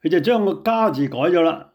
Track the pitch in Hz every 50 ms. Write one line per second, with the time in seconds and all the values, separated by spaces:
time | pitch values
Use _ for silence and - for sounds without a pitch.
0 | _ 160 165 175 143 220 240 226 208 196 180 - - 226 226 226 220 208 151 131
1 | 143 135 - 120 139 170 180 175 165 165 156 - - _ _